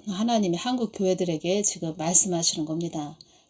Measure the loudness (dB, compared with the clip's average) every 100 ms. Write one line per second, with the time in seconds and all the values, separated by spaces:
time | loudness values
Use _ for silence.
0 | -6 -2 0 2 2 0 0 -2 -2 0
1 | 0 2 0 0 0 2 0 -2 -6 -4
2 | 2 4 4 2 -2 -2 -2 -4 -4 -6
3 | -10 -12 -20 _